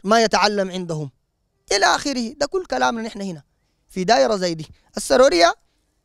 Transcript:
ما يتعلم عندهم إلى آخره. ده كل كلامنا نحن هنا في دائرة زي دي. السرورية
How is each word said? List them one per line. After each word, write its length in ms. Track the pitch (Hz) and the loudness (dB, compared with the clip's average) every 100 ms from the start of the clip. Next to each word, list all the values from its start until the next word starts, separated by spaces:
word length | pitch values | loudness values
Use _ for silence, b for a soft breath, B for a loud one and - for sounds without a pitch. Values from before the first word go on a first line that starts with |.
ما 180 | 185 226 | 0 2
يتعلم 480 | 226 202 202 208 190 | 2 2 0 0 -4
عندهم 400 | 185 175 156 143 - _ _ _ _ _ | -6 -8 -8 -8 -14 _ _ _ _ _
إلى 140 | 403 349 | 0 2
آخره. 460 | - 294 254 226 | 2 -2 -6 -6
ده 140 | 285 285 | -6 -4
كل 200 | 381 370 | -4 -6
كلامنا 360 | 254 254 233 | -2 -2 -2
نحن 200 | 220 202 | -8 -10
هنا 200 | 196 160 - _ _ _ _ | -10 -12 -16 _ _ _ _
في 140 | 190 | -6
دائرة 320 | 185 247 254 208 | 2 2 2 0
زي 180 | 180 | -2
دي. 120 | 160 151 - _ - | -6 -12 -18 _ -12
السرورية 580 | - 262 269 339 330 427 _ _ _ _ | 0 4 4 6 2 2 _ _ _ _